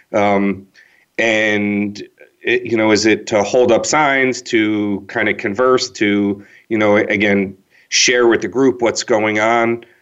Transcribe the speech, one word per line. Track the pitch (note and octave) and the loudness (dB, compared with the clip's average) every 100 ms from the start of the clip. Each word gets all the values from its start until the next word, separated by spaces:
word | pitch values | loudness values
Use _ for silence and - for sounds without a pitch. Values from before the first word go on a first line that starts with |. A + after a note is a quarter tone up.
| _ | _
um, | G#2+ G2+ G2 G2 F#2+ - _ _ _ _ - | 0 2 2 0 -4 -12 _ _ _ _ -4
and, | A2+ A2 G#2+ G#2 G#2 G2+ G#2 G2+ - _ D2 _ | -2 0 0 0 -2 -2 -4 -8 -18 _ -20 _
it, | - A#2+ A#2 | -4 -4 -2
you | A2+ | 0
know, | A2 | 2
is | G#2 A2 | 2 2
it | G#2 - | 0 0
to | G#2+ | -2
hold | G2+ B2+ A#2+ | 0 2 4
up | A2 - | 2 2
signs, | D#3 C#3+ C3+ C3 B2 | 0 0 0 0 -4
to | - A2+ G#2+ G#2+ G#2 G2 G2+ | -2 0 0 -2 -2 -4 -6
kind | A#2 G#2 | -4 -4
of | G2+ | -4
converse, | G#2 G2+ B2+ B2+ - | -4 0 2 2 0
to, | - G#2 G2+ G2+ G2+ - - - | -2 0 2 0 -4 -10 -20 -6
you | A2+ | -2
know, | G#2+ G#2 | 2 2
again, | G2+ G#2 G#2 G2+ F#2+ - _ _ _ | 0 0 0 0 -2 -8 _ _ _
share | - - B2 A#2 | -2 0 2 4
with | G#2+ | 2
the | G2+ | 0
group | A#2 C3+ B2+ | 0 2 2
what's | A2+ - | -2 -2
going | - A2 G#2+ G#2+ | -2 0 0 0
on? | A2 A#2 A#2 A#2 - _ | 2 2 0 -2 -8 _